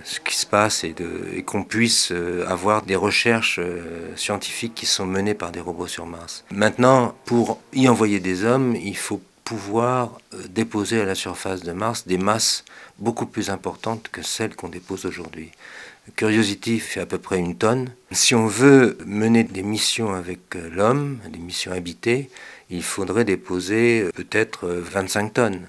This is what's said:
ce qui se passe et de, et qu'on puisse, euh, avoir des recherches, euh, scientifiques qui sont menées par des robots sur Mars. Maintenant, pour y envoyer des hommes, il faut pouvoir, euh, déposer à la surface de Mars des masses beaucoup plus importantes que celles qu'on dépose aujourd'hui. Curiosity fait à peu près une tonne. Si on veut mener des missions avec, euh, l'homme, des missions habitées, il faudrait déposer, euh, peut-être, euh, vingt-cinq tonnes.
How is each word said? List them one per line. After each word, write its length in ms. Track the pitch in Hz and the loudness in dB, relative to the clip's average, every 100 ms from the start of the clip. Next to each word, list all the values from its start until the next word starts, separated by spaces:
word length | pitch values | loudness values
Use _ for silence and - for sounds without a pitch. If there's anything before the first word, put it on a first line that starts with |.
ce 160 | - - | -10 -8
qui 160 | - - | -6 -4
se 120 | - | 0
passe 360 | 104 107 - | 2 2 0
et 100 | 85 | -6
de, 140 | 80 85 87 90 87 | -8 -8 -8 -8 -8
et 80 | |
qu'on 200 | - 104 | -6 -6
puisse, 480 | 92 110 117 113 - | -4 0 2 2 0
euh, 360 | 87 87 87 90 | -2 -4 -4 -2
avoir 340 | 92 95 107 | 0 2 2
des 140 | 95 92 | 2 0
recherches, 640 | 101 98 120 113 110 - | 2 2 2 2 2 -2
euh, 500 | 87 87 85 85 85 87 | -4 -6 -8 -12 -12 -8
scientifiques 580 | - 101 - - 117 | -4 -4 -4 -6 -8
qui 140 | 113 - | -6 -2
sont 180 | - 95 | -2 0
menées 300 | 95 101 104 | 0 0 -2
par 160 | 85 | -4
des 80 | 87 | -8
robots 260 | 85 85 90 | -8 -8 -8
sur 220 | - 85 | -8 -10
Mars. 380 | 85 85 - - | -12 -14 -16 -10
Maintenant, 680 | 95 107 - 123 131 117 - - | 2 2 6 6 6 4 -4 0
pour 360 | 120 110 113 - | 2 2 -2 -4
y 140 | 131 131 | 2 6
envoyer 320 | 113 110 101 | 6 4 2
des 240 | 90 90 | 0 0
hommes, 320 | 107 131 127 110 | 2 2 2 0
il 220 | 98 90 | -4 -6
faut 240 | - 101 - _ | -6 -6 -8 _
pouvoir, 760 | - 113 98 110 120 127 117 113 _ | -10 -10 -4 0 2 0 -2 -8 _
euh, 40 | - 107 | -16 -8
déposer 500 | 92 113 110 98 113 | -4 -2 -2 0 0
à 60 | 98 | 0
la 80 | |
surface 480 | 92 - 87 95 95 | -2 -4 -8 -6 -6
de 120 | 87 | -6
Mars 340 | 85 107 120 - | -4 -4 -4 -2
des 100 | 90 | 0
masses 480 | 98 - - - - - - - | 2 2 2 -2 -6 -20 -20 -6
beaucoup 300 | 104 117 117 | -4 -4 -6
plus 240 | - 98 | -6 -6
importantes 580 | 95 - 85 - 113 - | -4 -6 -8 -6 -6 -8
que 120 | - | -10
celles 320 | 82 - 110 - | -8 -4 -6 -6
qu'on 140 | 87 | -12
dépose 360 | 82 92 95 92 | -14 -10 -6 -6
aujourd'hui. 460 | 85 - - 80 _ - - - - - - | -8 -12 -14 -16 _ -20 -18 -20 -20 -14 -2
Curiosity 640 | 110 110 107 101 - 113 | 2 4 2 -2 -2 -2
fait 220 | - - | -2 -8
à 40 | 87 | -6
peu 140 | 90 | -6
près 180 | - 95 | -2 -2
une 180 | 87 87 | 0 0
tonne. 360 | 110 127 95 - _ | 2 2 -2 -10 _
Si 220 | - - | 0 4
on 140 | 120 110 | 4 2
veut 500 | 101 135 139 117 - - | 6 10 10 10 4 -6
mener 380 | 101 110 117 | 0 4 6
des 200 | 110 95 | 4 -2
missions 520 | 101 107 - - 113 92 | -4 -2 -2 -2 -2 -4
avec, 400 | 90 87 _ 92 | -6 -12 _ -10
euh, 140 | 85 | -8
l'homme, 480 | 85 104 139 143 131 95 | 2 4 4 0 -8 -12
des 100 | 87 | -14
missions 320 | 87 90 - | -10 -8 -6
habitées, 600 | 90 87 85 117 123 135 - - - _ | -6 -6 -4 0 0 -2 -14 -20 -20 _
il 100 | 90 | -8
faudrait 440 | 85 - 92 98 113 | -6 -6 -2 0 2
déposer, 760 | 92 - 90 90 107 117 117 | 0 0 -4 0 2 4 4
euh, 100 | 92 | 0
peut-être, 540 | - 85 104 110 - 90 | -4 -2 0 0 -2 -6
euh, 140 | 87 | -6
vingt-cinq 520 | 87 98 95 107 104 | -4 -4 -2 -2 -2
tonnes. 280 | 120 117 92 | 2 0 0